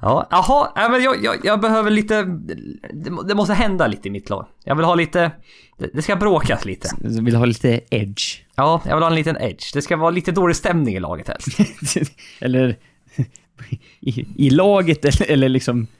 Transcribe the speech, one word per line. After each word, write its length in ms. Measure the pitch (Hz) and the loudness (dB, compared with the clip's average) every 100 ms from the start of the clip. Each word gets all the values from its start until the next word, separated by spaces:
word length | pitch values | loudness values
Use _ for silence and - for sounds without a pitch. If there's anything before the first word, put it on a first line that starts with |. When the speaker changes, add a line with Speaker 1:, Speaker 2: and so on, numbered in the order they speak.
Speaker 1:
Ja, 260 | - 143 - | 0 0 0
jaha, 400 | 175 185 277 - - | 0 2 2 0 -2
nej, 140 | 226 | 0
men 140 | 254 | 2
jag, 200 | 254 262 | 0 0
jag, 120 | - - | -2 -2
jag 180 | - 214 | 0 0
behöver 300 | 220 220 214 | 2 2 2
lite, 320 | 214 208 214 190 170 - - - - - | 0 2 0 -2 -6 -8 -12 -12 -16 -14
det 180 | - 160 | -12 -10
må-, 100 | 175 | -8
det 120 | 185 208 | -2 0
måste 180 | 208 | 2
hända 340 | 202 220 185 135 | 2 2 2 0
lite 200 | 98 98 | -2 -8
i 40 | |
mitt 180 | 101 - | -10 -8
lag. 160 | 98 - _ | -8 -8 _
Jag 120 | - 147 | -10 -2
vill 100 | 165 | 0
ha 100 | 170 | 2
lite, 360 | 160 180 170 - - - _ _ | 0 0 0 -4 -20 -20 _ _
det, 120 | - | -8
det 80 | 143 | -6
ska 140 | 156 190 | -2 0
bråkas 500 | 208 170 - 104 101 | 2 2 2 0 -4
lite. 240 | 95 - - | -8 -8 -6
Speaker 2:
Du 240 | 110 110 | -4 -2
vill 120 | 117 117 | 2 4
ha 100 | 120 | 2
lite 360 | 110 127 117 - | 2 0 0 0
edge? 520 | 107 104 101 - - _ - | -4 -4 -6 -8 -8 _ 0
Speaker 1:
Ja, 260 | 143 165 - | 2 2 0
jag 100 | 156 | 0
vill 80 | |
ha 60 | 165 | 2
en 60 | 160 | 2
liten 220 | 151 156 | 0 -2
edge. 320 | 113 - - | -4 -6 -6
Det 80 | 143 | -6
ska 160 | 147 165 | -2 0
vara 120 | 165 | 2
lite 200 | 175 170 | 0 -2
dålig 240 | 175 180 165 | 2 2 2
stämning 400 | 208 170 131 92 | 0 0 0 -2
i 40 | |
laget 280 | 80 82 - | -6 -8 -8
helst. 300 | - - - 208 - 143 180 151 _ - | -8 -8 0 0 0 -4 -4 -4 _ -20
Speaker 2:
<laughs> 140 | - | -6
Eller... 380 | 127 127 127 - _ _ _ - 123 _ _ _ - - _ _ | 0 2 2 0 _ _ _ -6 -6 _ _ _ -14 -14 _ _
i, 260 | - 117 - - 139 | -8 -6 -8 0 4
i 40 | |
laget 560 | 143 196 196 170 151 143 | 6 6 4 4 2 2
eller, 260 | 135 - | 2 4
eller 180 | 139 135 | 4 4
liksom 380 | 131 - 120 110 _ | 2 0 -2 -4 _